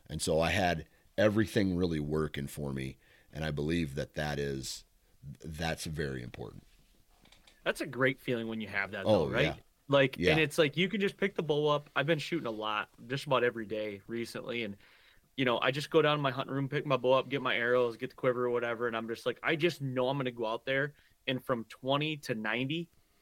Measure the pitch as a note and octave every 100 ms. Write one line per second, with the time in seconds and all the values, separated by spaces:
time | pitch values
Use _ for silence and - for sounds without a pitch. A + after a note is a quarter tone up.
0 | - D#2+ - D#2+ E2 F2 F2+ E2 D2+ _
1 | _ - G#2 G#2 G#2+ A#2+ G2 F2 F2+ D#2+
2 | D2 D2+ D2+ C#2+ C#2 - C#2+ C2+ C2 C2
3 | _ _ _ - D#2 D2 D2 E2+ D#2 C2+
4 | C2+ - D2+ C#2+ C#2+ C#2 B1 - - _
5 | _ _ C#2 C2 D#2+ D#2 E2 D#2 - D#2
6 | D2 C2 A#1+ - A1 G1+ - _ _ _
7 | _ _ _ - _ _ - - G3+ A#2+
8 | C3 C3 - A#2+ A2+ A2+ G#2 G2 G2 G2+
9 | F#2+ G#2 D2 C2 D3+ G#2 - _ - C#3
10 | C#3 - - D#3+ D3+ - D#3 D3 F#3+ G#3
11 | G3 - G3 - D#3 D3+ D3+ D3 D3 -
12 | C#3 D#3+ - E3+ A#2+ G#2+ G#2+ G#2+ - -
13 | A#2 C#3 D3 C3 A#2+ A2+ G#2+ G#2+ G#2+ G2+
14 | - A#2 A2+ A#2 - A#2+ A2 G2+ - -
15 | _ _ _ - B2+ A#2 C3 C3+ D3 E3
16 | D3 D3+ C#3 B2+ - C3+ C#3 D3 D3 C3
17 | B2+ C3 B2+ C3+ B2+ A2 A#2+ B2 B2 A2+
18 | C3 - C3+ B2 B2 A#2+ A#2+ A#2 A#2+ A2+
19 | A2+ A2+ - A#2 - D#3+ E3+ - C#3 B2+
20 | B2+ C#3 C3 A#2 A2 A#2+ - C3+ D3 -
21 | _ _ - C3 - B2 A2+ - C3 C#3
22 | D3+ D#3 - A2+ G#2+ A2+ C3 D#3+ E3+ _
23 | _ _